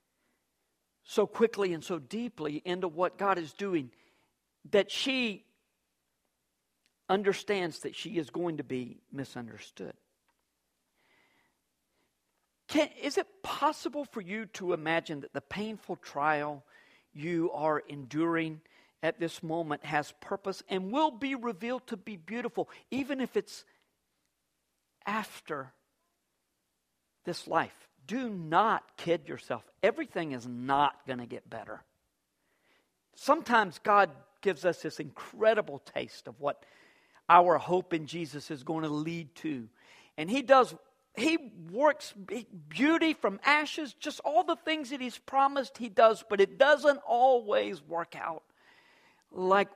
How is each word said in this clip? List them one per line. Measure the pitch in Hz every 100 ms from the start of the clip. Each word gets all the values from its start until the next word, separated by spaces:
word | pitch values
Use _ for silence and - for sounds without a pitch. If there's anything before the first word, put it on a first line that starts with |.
| _ _ _ _ _ _ _ _ _ _
so | - - 202
quickly | - 226 208 190
and | 165
so | - 170
deeply | 123 214 240 - 156 147
into | 180 180 180
what | 156 180 -
God | 196 180
is | 156
doing, | - 202 170 123 - _ _ _ _ _ _ 143
that | 208 190
she | - 277 262 240 190 _ _ _ _ _ _ _ _ _ _ _ _ _ _ _ _ -
understands | 190 196 185 - 202 175 -
that | 143 -
she | 165
is | 170 139
going | 165 175 156
to |
be | 131 131 120 - _
misunderstood. | 135 131 123 113 110 - - 95 - _ _ _ _ _ _ _ _ _ _ _ _ _ _ _ _ _ _ _ _ _ _ _ _ _ _ -
Can, | 302 294 -
is | 277 330
it | - _
possible | - - 294 302 330 294
for | 269 233
you | 175 214 214
to | - 180
imagine | 170 156 165 165 147
that | 139
the | 139
painful | - 190 214 208 - 175
trial | - 143 151 151 147 143 - - _ _ _
you | 147 160 170 165
are | 147 156 151
enduring | - 143 123 147 165 165 160 156 - _ _ _ 160
at | -
this | 165 -
moment | 165 165 160 143
has | 147 147 143 -
purpose | - 196 196 185 -
and | 190 190
will | 262 311
be | 220 269 269
revealed | 233 175 233 254 -
to | 214
be | 220 196
beautiful, | 156 226 240 - 160 - _
even | 254 277 269
if | 240 214
it's | - - - _ _ _ _ _ _ _ _ _ _ _ _ _ -
after | 214 196 - - 147 135 _ _ _ _ _ _ _ _ _ _ _ _ _ _ _
this | 180 165 -
life. | 165 120 - _ _ 131
Do | 233 247
not | 196 160 170 220 190 - -
kid | 170 170 -
yourself. | 135 - 120 - _
Everything | 202 226 302 185 160
is | 127
not | 123 120 127 139 143 - -
gonna | 127 117
get | - -
better. | 113 101 107 - _ _ _ _ _ _ _ _ _ _ _ _
Sometimes | - - 311 254 233 202 -
God | 214 202 185 135 - _
gives | 196 175
us | 180 165
this | 160 -
incredible | 147 - - - 220 220 156 139 -
taste | 139 120 - -
of | 120
what | 143 - - _ _ _ _ _ -
our | 175 180 151
hope | 143 180 180
in | 165 156
Jesus | 165 160 143 -
is | 156
gonna | 151 160 156
lead | 151 156 170 156 -
to. | 160 135 110 _ - - - -
And | 165
he | 269
does, | 247 269 196 165 _ _ _
he | - 285 294 269 180 165
works | 202 302 285 -
be-, | 202 190 240 214 175 151
beauty | 160 285 330 320
from | 294 214 196
ashes, | - 294 302 - 285 -
just | 302 -
all | - 311
the | 339 330
things | 311 311 247
that | 277
he's | 247 -
promised | - 269 269 277 247 -
he | 233
does, | 190 226 214 -
but | 202
it | 196 196
doesn't | 277 285 294 277 -
always | 240 262 247 208 208 208 180
work | 147 165 165 151
out | 104 160 - _ _ _ _ _ _ _ _
like | - 185 196 190